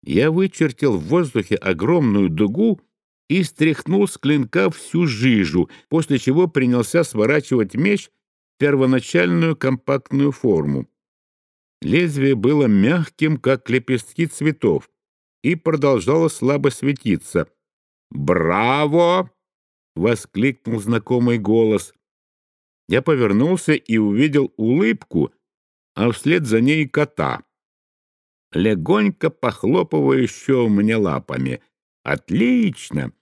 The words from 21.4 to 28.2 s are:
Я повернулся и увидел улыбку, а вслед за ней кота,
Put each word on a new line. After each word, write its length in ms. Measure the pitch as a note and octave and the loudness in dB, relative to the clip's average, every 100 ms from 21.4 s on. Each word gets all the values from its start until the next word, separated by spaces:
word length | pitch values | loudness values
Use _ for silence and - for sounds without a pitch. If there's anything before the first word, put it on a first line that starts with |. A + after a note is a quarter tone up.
| G2+ A2+ A2 G#2 - _ _ _ _ _ _ _ _ _ - | 2 2 2 0 -4 _ _ _ _ _ _ _ _ _ -2
Я 140 | A2 | 0
повернулся 720 | D3 C#3+ A2+ G2+ D3 F#3 - | 2 0 2 2 2 0 0
и 240 | D3+ - A2+ | -2 0 0
увидел 560 | G#2 G#2 D3+ C#3+ C3 - | 2 2 2 0 -2 -2
улыбку, 720 | A2 C#3 A3 G#3 - E2 C#2 _ _ _ _ _ _ | 0 2 0 -2 -4 -4 -4 _ _ _ _ _ _
а 180 | - A#2+ | -2 -2
вслед 340 | A2 C#3 F3 C3 | 0 0 0 2
за 160 | A2+ | 2
ней 260 | B2+ D#3 C#3 | 2 0 0
кота, 560 | - C#3+ - C#2+ - _ _ _ _ _ _ _ _ | -2 -2 -2 -4 -6 _ _ _ _ _ _ _ _